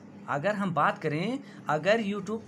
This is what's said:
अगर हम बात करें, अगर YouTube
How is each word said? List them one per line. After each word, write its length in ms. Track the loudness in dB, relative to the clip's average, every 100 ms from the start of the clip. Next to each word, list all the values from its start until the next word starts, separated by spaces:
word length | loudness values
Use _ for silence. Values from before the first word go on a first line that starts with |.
| -18 -12 -4
अगर 260 | 0 0
हम 200 | 0 0
बात 240 | 4 2 2
करें, 400 | 0 0 0 -4 -6 -8 -2
अगर 320 | 2 4 4
YouTube 380 | 2 -2 -4 -4